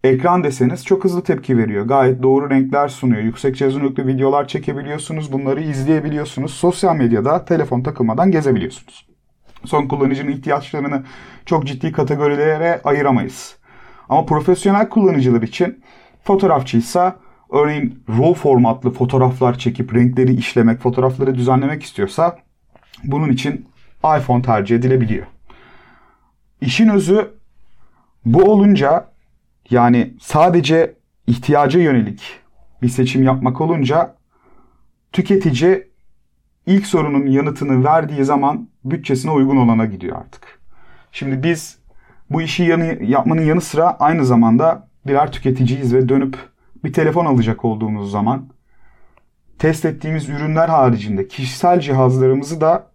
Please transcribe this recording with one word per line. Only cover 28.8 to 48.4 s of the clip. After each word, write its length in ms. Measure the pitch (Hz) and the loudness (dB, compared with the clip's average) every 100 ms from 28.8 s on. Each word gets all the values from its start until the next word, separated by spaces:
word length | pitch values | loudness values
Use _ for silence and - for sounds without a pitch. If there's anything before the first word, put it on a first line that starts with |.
| 139 165 - _ _ _ _ _ _ | 4 0 -2 _ _ _ _ _ _
yani 440 | 123 120 120 113 - | 2 4 4 0 -8
sadece 800 | - 156 175 175 147 160 160 - _ _ - | -4 2 4 2 2 2 2 -4 _ _ -4
ihtiyaca 520 | 123 - 143 143 170 | -2 2 2 4 2
yönelik 420 | 165 127 104 101 - - _ _ - - | 4 2 0 -8 -16 -20 _ _ -20 -4
bir 80 | 123 | -4
seçim 340 | 127 127 135 | 0 0 2
yapmak 380 | 131 131 131 127 | 2 2 -2 -2
olunca 540 | 160 165 131 156 - _ _ _ _ - _ _ _ _ _ | -2 0 0 0 -2 _ _ _ _ -20 _ _ _ _ _
tüketici 760 | - - 196 170 120 170 190 - _ _ _ _ _ _ _ - | -4 0 2 2 2 2 2 -4 _ _ _ _ _ _ _ 0
ilk 200 | 196 202 | 0 2
sorunun 420 | 180 151 143 139 | -2 0 0 2
yanıtını 560 | 135 147 131 143 131 | 0 0 -4 -2 0
verdiği 420 | 139 160 151 147 135 | 2 2 0 -2 0
zaman 440 | 147 139 151 - _ 131 | 0 0 -2 -10 _ -8
bütçesine 460 | 160 - 131 156 | -6 -4 -4 0
uygun 260 | 151 135 139 | 0 2 4
olana 280 | 120 113 110 | 4 2 -2
gidiyor 320 | 95 85 82 | -6 -10 -12
artık. 420 | - - - _ - - - - _ | -16 -20 -20 _ -20 -20 -20 -20 _
Şimdi 320 | - 139 135 | -10 -6 -2
biz 340 | 160 165 - - _ - _ - - | -2 -2 -6 -20 _ -20 _ -20 -6
bu 120 | 156 | -6
işi 220 | 160 - | -4 0
yanı-, 400 | 170 165 165 - | 2 2 0 -4
yapmanın 380 | 104 135 143 160 | 0 0 2 0
yanı 200 | 156 160 | 2 0
sıra 380 | - 147 170 - | 0 0 0 2
aynı 260 | 143 165 131 | 0 2 2
zamanda 640 | 120 117 117 160 - _ _ 139 | 4 4 4 2 0 _ _ -2
birer 240 | 139 151 | 0 0
tüketiciyiz 600 | - 135 127 123 131 127 | -2 -2 0 0 0 0
ve 160 | 127 123 | 2 2
dönüp 280 | 135 135 - - _ _ - | 0 0 -8 -18 _ _ -10
bir 100 | 156 | -4
telefon 320 | - 156 156 165 | 0 0 0 2
alacak 400 | 127 110 110 117 | 2 0 -2 -4
olduğumuz 460 | 110 110 107 101 | -4 -4 -6 -6
zaman 380 | 104 107 135 | -4 -2 -4